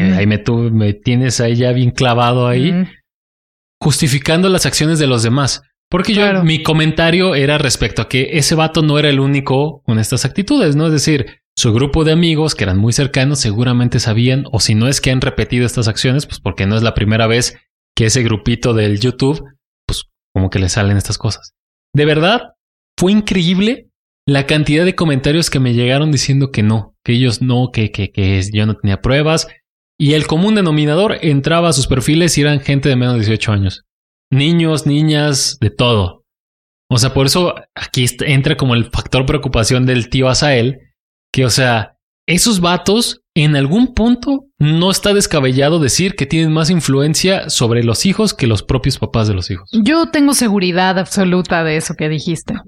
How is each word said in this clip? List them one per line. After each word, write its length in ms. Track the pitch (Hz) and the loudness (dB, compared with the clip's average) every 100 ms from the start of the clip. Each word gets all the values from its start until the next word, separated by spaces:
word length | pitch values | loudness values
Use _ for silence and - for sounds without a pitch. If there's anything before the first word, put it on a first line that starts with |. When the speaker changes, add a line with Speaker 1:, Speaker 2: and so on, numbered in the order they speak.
| - | 2
Speaker 1:
Ujú. 100 | 185 | 2
Speaker 2:
ahí 80 | 104 | 2
me 100 | 104 | 0
tu-, 320 | - 117 117 | 0 0 0
me 220 | 110 104 | 2 0
tienes 460 | 101 - 123 127 - | 0 -2 0 0 0
ahí 160 | 117 120 | 0 0
ya 160 | 123 | 0
bien 200 | 123 123 | 2 0
clavado 560 | 127 127 120 120 123 123 | 0 0 2 2 2 0
ahí, 240 | 123 143 | 0 0
Speaker 1:
Ujú. 180 | 175 180 - _ _ _ _ _ _ _ _ | 0 -4 -8 _ _ _ _ _ _ _ _
Speaker 2:
justificando 680 | 156 135 156 139 - 160 190 | -2 0 0 0 0 0 2
las 160 | 185 143 | 0 0
acciones 340 | - 151 165 | 0 0 0
de 80 | 143 | 0
los 160 | 123 | 2
demás. 380 | 113 127 135 - - _ _ | 2 0 0 -4 -12 _ _
Porque 240 | 180 185 | -4 0
yo, 80 | 202 | 0
Speaker 1:
Claro. 220 | 202 190 | 2 2
Speaker 2:
mi 200 | 170 160 | 2 0
comentario 720 | 160 156 156 156 165 170 185 165 | 0 0 0 2 2 2 2 2
era 220 | 139 151 | 2 0
respecto 440 | 139 - 117 - | 0 -2 -2 -4
a 80 | 110 | -2
que 280 | 127 131 165 | -2 0 -2
ese 180 | 135 160 | 0 0
vato 260 | 160 170 | 0 0
no 160 | 156 147 | 2 2
era 100 | 151 | 2
el 100 | 139 | 2
único 640 | 139 143 135 135 151 - | 2 0 0 -2 -2 -4
con 160 | - 110 | -2 -2
estas 260 | 110 127 - | 0 -2 -2
actitudes, 500 | - 196 294 175 143 | -4 0 2 2 2
¿no? 120 | 160 | 2
Es 60 | |
decir, 320 | 151 160 147 120 - _ - | 2 2 0 -2 -12 _ -2
su 160 | 123 | 0
grupo 300 | 110 143 160 156 | 2 2 2 2
de 80 | |
amigos, 420 | 160 170 151 151 - | 2 2 0 -2 -2
que 80 | |
eran 140 | 98 92 | 0 2
muy 160 | 110 | 2
cercanos, 460 | 113 110 135 135 143 | 0 0 0 0 0
seguramente 600 | 117 101 123 123 123 120 | -2 0 0 0 0 0
sabían, 460 | 117 110 123 131 139 | 0 0 2 0 -2
o 80 | 107 | -2
si 140 | - | 0
no 140 | 107 120 | 2 2
es 140 | 139 | 0
que 100 | 139 | 0
han 100 | 131 | 0
repetido 440 | 131 - 107 123 120 | -2 -2 -2 0 0
estas 220 | - 101 | 0 -2
acciones, 360 | 101 131 131 - | 0 0 0 -2
pues 140 | - | -8
porque 260 | 101 - 95 | -8 -2 0
no 100 | 110 | 2
es 60 | |
la 120 | 113 | 0
primera 340 | - 101 110 113 | 0 0 2 2
vez 300 | 117 123 - _ _ _ - | 2 -2 -6 _ _ _ -2
que 100 | 110 | 0
ese 180 | 131 | 2
grupito 500 | 113 107 - 117 127 | 0 -2 -2 -2 0
del 260 | 113 104 104 | 0 0 0
YouTube, 420 | 123 - 135 156 - _ _ _ - | -2 0 -2 -2 -8 _ _ _ -10
pues, 180 | - - _ _ | -8 -10 _ _
como 160 | 98 95 | -4 -2
que 100 | - | 0
le 100 | 92 | -2
salen 260 | 113 101 101 | 0 0 0
estas 220 | - 90 | -2 -4
cosas. 340 | 113 - - _ _ _ _ | -6 -6 -14 _ _ _ _
De 120 | 143 151 | 0 2
verdad, 480 | 151 165 240 - _ _ _ _ - | 2 0 0 -4 _ _ _ _ -2
fue 140 | 180 | 2
increíble 760 | 214 208 190 170 185 208 277 - _ _ _ - | 2 0 -2 0 0 0 -2 -10 _ _ _ -2
la 200 | 139 135 | -2 0
cantidad 400 | 151 147 147 180 | 0 2 2 0
de 100 | 180 | 0
comentarios 540 | 170 135 139 160 165 | 0 0 0 0 0
que 100 | 143 | 0
me 140 | 127 | 0
llegaron 360 | 120 123 135 156 | 0 0 0 0
diciendo 420 | 139 - 139 135 | 0 0 0 0
que 120 | 123 | 0
no, 320 | 104 110 101 _ | 0 0 -4 _
que 80 | - | -2
ellos 280 | 120 127 107 | 0 0 0
no, 280 | 127 123 123 | 0 0 0
que, 180 | - 107 | -2 -4
que, 200 | - 98 | -4 -6
que 260 | - 95 95 | -2 0 0
es-, 120 | 95 | 0
yo 120 | 107 107 | -2 -2
no 100 | 101 | 0
tenía 240 | 104 98 | -2 -2
pruebas. 480 | - 135 151 160 - - _ _ _ - | 0 0 2 -2 -4 -14 _ _ _ -4
Y 140 | 143 | 0
el 120 | 156 151 | 0 0
común 300 | 156 202 214 | 0 2 2
denominador 640 | 180 151 147 151 214 - | 2 2 0 0 0 0
entraba 460 | 165 139 135 165 170 | 0 0 0 0 2
a 60 | |
sus 140 | 139 127 | 0 0
perfiles 500 | 131 120 156 175 - | -2 0 2 2 2
y 40 | |
eran 200 | 147 143 | 0 0
gente 260 | 139 143 143 | 0 0 0
de 80 | 127 | 0
menos 200 | 123 123 | 0 0
de 40 | |
dieciocho 320 | 104 107 - | 0 0 0
años. 320 | 104 98 - _ _ _ _ _ | 0 0 -4 _ _ _ _ _
Niños, 540 | 131 143 170 165 156 147 | 0 2 2 2 0 0
niñas, 720 | 147 156 151 147 139 - - | 0 2 2 0 -2 -4 -2
de 100 | 107 | -4
todo. 520 | - 123 110 90 - _ _ _ _ _ _ _ | 0 2 2 0 -6 _ _ _ _ _ _ _
O 80 | 123 | 0
sea, 160 | 127 | 0
por 120 | 135 135 | 0 0
eso 300 | 180 175 - - - | 0 -2 -4 -12 -16
aquí 300 | - - 123 | -8 -4 -4
est-, 160 | - | -2
entra 340 | - 139 135 160 | 0 0 0 0
como 180 | 135 117 | 0 0
el 100 | 113 | -2
factor 360 | - - 127 131 | -6 -2 -2 0
preocupación 600 | 143 131 123 104 127 127 | -2 -2 -2 0 2 2
del 240 | 127 110 | 0 -2
tío 200 | 127 131 | 0 0
Azael, 480 | 120 147 131 120 135 - _ _ _ _ | 2 2 2 0 -4 -14 _ _ _ _
que, 120 | - 131 | -2 0
o 40 | |
sea, 460 | 107 127 117 101 _ _ _ - | 0 0 0 -4 _ _ _ -4
esos 320 | 180 240 196 | 0 0 0
vatos, 640 | 175 180 196 214 226 - _ - | 0 0 0 0 -2 -8 _ 0
en 200 | 151 147 | 2 2
algún 380 | 135 196 254 | 0 0 0
punto, 520 | - 226 240 254 277 - _ | 0 0 0 -2 -6 -6 _
no 320 | 147 160 180 | 0 2 0
está 220 | 185 208 | 0 0
descabellado 680 | 202 196 156 131 131 143 170 | 0 0 0 0 0 0 2
decir 360 | 139 - 185 196 | 0 0 -2 -4
que 100 | 139 | -4
tienen 260 | 160 160 | 0 0
más 180 | 156 156 | 0 0
influencia 800 | 180 - 135 147 160 185 190 156 | 0 0 0 0 0 0 -2 -4
sobre 340 | - 120 117 117 | -2 0 0 0
los 200 | 113 196 | 0 0
hijos 280 | 185 214 | 0 -2
que 140 | - 123 | 0 0
los 160 | 107 | 0
propios 340 | - 127 139 131 | -2 -2 -2 -4
papás 300 | 104 120 107 | -4 -2 -2
de 40 | |
los 160 | 95 92 | -2 -6
hijos. 200 | 92 - | -10 -4
Speaker 1:
Yo 360 | 226 214 320 330 | -2 2 0 0
tengo 220 | 311 285 | 0 2
seguridad 680 | 254 240 202 185 175 185 185 | 2 0 0 0 0 0 0
absoluta 640 | 185 - 185 180 175 175 | -2 0 0 0 0 -2
de 140 | 160 156 | 0 -2
eso 180 | 160 165 | -4 -6
que 140 | 156 | -4
dijiste. 440 | 156 180 160 - - | -4 -4 -6 -6 -10